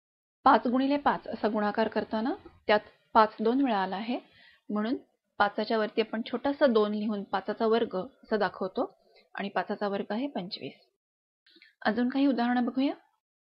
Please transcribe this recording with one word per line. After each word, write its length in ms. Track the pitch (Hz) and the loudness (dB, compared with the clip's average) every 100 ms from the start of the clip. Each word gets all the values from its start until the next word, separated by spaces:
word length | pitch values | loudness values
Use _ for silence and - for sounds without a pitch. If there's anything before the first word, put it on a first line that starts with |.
| _ _ _ _ 254 | _ _ _ _ 4
पाच 220 | 226 247 | 4 2
गुणिले 300 | 254 269 285 | 0 0 0
पाच 300 | 277 196 - | 0 -2 -6
असा 200 | 226 220 | -4 -2
गुणाकार 400 | 214 208 202 220 | 0 -2 0 -2
करताना 460 | 220 208 220 233 381 - - - | -2 -4 -4 -4 -4 -10 -8 0
त्यात 120 | 208 - _ _ | 0 0 _ _
पाच 220 | 233 214 - | 4 4 2
दोन 220 | 220 254 | 0 2
वेळा 160 | 269 208 | 2 2
आला 180 | 185 190 | 0 -4
आहे, 240 | 220 254 - _ - _ - | -4 -6 -8 _ -20 _ -6
म्हणून 260 | 208 214 302 - _ _ - | -4 -2 -4 -8 _ _ 0
पाचाच्या 380 | 202 - 214 226 | 0 0 -2 0
वरती 240 | 214 - | 0 0
आपण 200 | 220 220 - | -2 -4 -6
छोटासा 420 | 247 277 277 294 | -4 -4 4 4
दोन 260 | 220 208 | 6 2
लिहून 300 | 214 208 208 | 0 -4 -4
पाचाचा 440 | 196 196 - 208 226 | -4 -4 -4 -2 2
वर्ग 280 | 220 220 185 | 2 0 -4
असं 420 | - - - 214 | -8 -12 -4 -2
दाखवतो 500 | 190 - 185 - 330 - _ - _ - | -2 -2 -6 -4 -6 -8 _ -20 _ -8
आणि 140 | 196 | -4
पाचाचा 380 | - - 208 208 | -4 -4 -4 -4
वर्ग 240 | 196 196 | -4 -4
आहे 160 | 214 285 | -6 -6
पंचवीस. 460 | 254 180 - 139 - _ _ _ _ _ _ _ _ - _ | -8 -10 -10 -12 -16 _ _ _ _ _ _ _ _ -20 _
अजून 280 | 233 214 247 | -4 -2 0
काही 180 | 269 277 | 2 2
उदाहरणं 380 | 233 240 247 233 | 2 2 0 0
बघूया. 280 | 262 277 - _ _ _ _ _ | 0 -2 -2 _ _ _ _ _